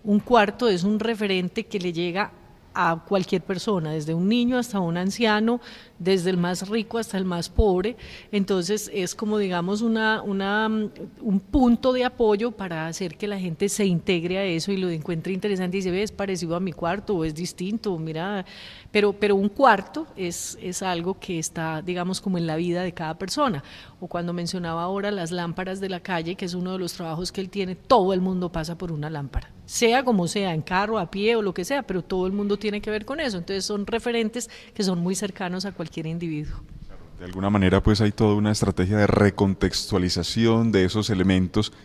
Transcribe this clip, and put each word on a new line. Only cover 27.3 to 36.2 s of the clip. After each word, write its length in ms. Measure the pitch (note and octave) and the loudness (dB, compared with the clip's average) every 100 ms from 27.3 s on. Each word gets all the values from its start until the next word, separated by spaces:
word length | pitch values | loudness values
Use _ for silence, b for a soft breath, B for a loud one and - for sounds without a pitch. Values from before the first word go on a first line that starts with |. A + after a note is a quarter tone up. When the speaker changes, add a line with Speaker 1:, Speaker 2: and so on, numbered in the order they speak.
Speaker 1:
que 80 | G3 | -6
él 100 | F#3 | -6
tiene, 240 | G3+ F#3 | -4 -6
todo 380 | F3 - A#3 F#3 | -6 4 6 6
el 80 | F#3 | 2
mundo 300 | F#3 F#3 F3 | 2 0 -2
pasa 260 | E3 D#3 E3+ | -4 -6 -6
por 140 | F3 | -6
una 180 | D3+ D#3 | -6 -6
lámpara. 400 | D3+ C#3 - - - - | -6 -6 -8 -8 -20 -10
Sea 360 | - A3+ B3+ | 2 4 4
como 220 | B3 G3 E3+ | 4 2 2
sea, 260 | G#3 F#3+ | 0 -2
en 80 | D#3+ | -2
carro, 360 | - F#3 G#3+ A3 | 0 -2 0 -2
a 120 | E3 | -2
pie 260 | F#3+ G#3+ A3+ | 0 2 2
o 60 | |
lo 100 | G3+ | 0
que 140 | F#3 F3 | -4 -2
sea, 160 | C#4 | -4
pero 180 | A3 F#3 | -2 -6
todo 240 | - F#3 F#3 | -2 -2 0
el 60 | |
mundo 240 | G3+ G3+ G#3 | 0 0 -2
tiene 240 | G#3+ G#3 | -2 -4
que 100 | G#3+ | -4
ver 140 | G#3+ | -6
con 160 | G#3+ D4+ | -4 -4
eso. 160 | C4+ F3+ | -4 -4
Entonces 300 | E3 G3 F#3 | -4 -4 -2
son 200 | G3+ G3 | -4 -2
referentes 600 | A3+ A#3+ A#3 A3 B3 - B B | -4 -2 0 0 -4 -10 B B
que 100 | - | -2
son 180 | F#3+ F3 | 0 0
muy 140 | F3 | 0
cercanos 520 | F#3+ G3+ - F3 F#3 G3 | -2 -4 -4 -6 -4 -6
a 60 | |
cualquier 340 | F3 D#3+ E3 D#3+ | -8 -8 -6 -6
individuo. 500 | E3+ | -4